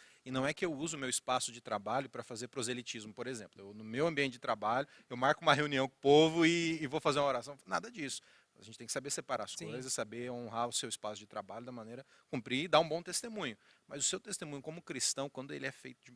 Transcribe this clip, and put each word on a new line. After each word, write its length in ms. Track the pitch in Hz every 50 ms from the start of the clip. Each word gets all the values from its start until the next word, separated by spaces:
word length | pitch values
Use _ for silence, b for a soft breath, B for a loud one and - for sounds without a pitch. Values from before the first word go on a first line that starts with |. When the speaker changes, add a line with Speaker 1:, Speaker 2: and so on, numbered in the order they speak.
| B B B B -
Speaker 1:
E 60 | 131
não 140 | 131 131 131
é 80 | 147 156
que 120 | - 190
eu 80 | 170 147
uso 220 | 131 160 160 -
o 20 | 143
meu 100 | 135 127
espaço 420 | 120 - - 127 127 127 - 127
de 80 | 117 120
trabalho 480 | - 110 107 101 98 104 117 139 135 120
pra 140 | - 120 117
fazer 240 | - 123 107 123
proselitismo, 680 | 120 - 139 113 123 123 123 120 - - 113 104 107 101
por 140 | 127 117
exemplo. 340 | 127 131 110 98 - - -
Eu, 120 | 98 98 104
no 100 | 110 110
meu 240 | 110 113 131 160
ambiente 260 | 170 156 139 139 135 123
de 60 | 120
trabalho, 480 | - 123 110 104 107 107 120 131 147 B B B B -
eu 60 | 127
marco 240 | 120 127 139 151 -
uma 120 | 170 156 139
reunião 340 | 143 151 147 143 131 135
com 80 | 131 -
o 40 | _
povo 460 | - 139 147 151 160 160 160 170 165
e, 360 | 165 170 170 170 160 165 160
e 60 | 156
vou 120 | 127 143 151
fazer 180 | - 156 135 147
uma 80 | 143
oração. 300 | 139 127 120 117 143 143 - -
Nada 240 | 190 190 170 185 240
disso. 300 | 240 190 143 127 - b b b b b b _ _ -
A 40 | 101
gente 120 | 107 113
tem 100 | - 120
que 40 | - -
saber 180 | 139 127 139
separar 320 | - - - - 127 110 104
as 60 | - -
Speaker 2:
Sim. 140 | - 165
Speaker 1:
coisas, 260 | 156 - 127 127 131 -
saber 380 | - 113 107 113 120 120 127
honrar 360 | 123 120 120 107 113 113 120
o 60 | 120 -
seu 160 | - - 113
espaço 300 | - - - 107 104 98
de 80 | 107
trabalho 360 | - - 107 98 95 101 117 123
da 80 | 131
maneira, 320 | 123 117 110 110 120 123 b b b b b
cumprir 360 | _ 151 127 107 - 127 135 170
e 40 |
dar 120 | 180 151 151
um 100 | 170 151
bom 120 | 151 175 175
testemunho. 520 | 185 175 - - 233 220 208 165 123 104 b b b b b b
Mas 120 | - 143 147 -
o 40 |
seu 120 | - 185 190
testemunho 420 | - 214 185 - 175 147 143 139 -
como 180 | 156 160 175
cristão, 480 | - - 160 123 - - - 139 139 143
quando 240 | - 135 135 143 147
ele 140 | 139 135
é 40 | 135
feito, 280 | - - - 131 120 - _
de, 80 | - 123